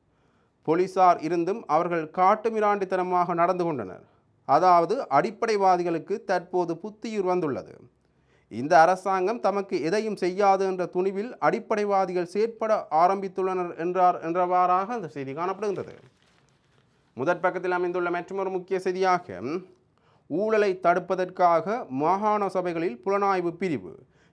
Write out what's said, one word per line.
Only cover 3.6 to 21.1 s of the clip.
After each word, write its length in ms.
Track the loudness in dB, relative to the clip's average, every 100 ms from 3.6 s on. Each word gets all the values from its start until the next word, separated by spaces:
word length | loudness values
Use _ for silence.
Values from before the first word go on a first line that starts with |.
கொண்டனர். 400 | -2 -4 -8 -12 -20 _ _ _ 2
அதாவது 560 | 4 6 6 4 -2 2
அடிப்படைவாதிகளுக்கு 1120 | 2 2 -4 -2 2 4 4 0 -4 -4 -8
தற்போது 540 | -2 -4 0 -2 -2 -4
புத்துயிர் 460 | -8 -12 -6 -2
வந்துள்ளது. 540 | 0 0 -2 -4 -8 -20 -20 _ _ _ _ _ _
இந்த 340 | -8 4 6
அரசாங்கம் 580 | 6 4 -2 -2 -2 0
தமக்கு 420 | -2 -2 -4 -4
எதையும் 340 | 0 -2 -2 -4
செய்யாது 500 | -4 2 2 4 0
என்ற 200 | -2 -4
துணிவில் 520 | -2 -2 -4 -8 -2
அடிப்படைவாதிகள் 840 | 0 0 -4 -2 0 0 0 -2
செயற்பட 640 | -4 -2 -4 -2 -2 -2 0
ஆரம்பித்துள்ளனர்" 840 | 2 4 2 -4 -4 -2 -2 -6 -4
என்றார் 540 | -4 4 2 2 -2
என்றவாறாக 540 | -2 2 2 2 2 0
அந்த 220 | -8 -8
செய்தி 260 | -10 -10
காணப்படுகின்றது. 640 | -6 -6 -4 -6 -6 -10 -16 -20 _ _ _ _ _ _ _ _ _ _ -4
முதற் 240 | -2 0
பக்கத்தில் 300 | 0 -2 -4
அமைந்துள்ள 380 | -2 -2 -2 -2
மற்றொரு 400 | -4 -6 -6 -4
முக்கிய 300 | -6 -4 -4
செய்தியாக, 640 | -4 0 0 0 -2 -10 -8 -8 -12 _ _ _ _ _ _
"ஊழலை 520 | -4 0 0 0 0
தடுப்பதற்காக 1040 | 2 2 0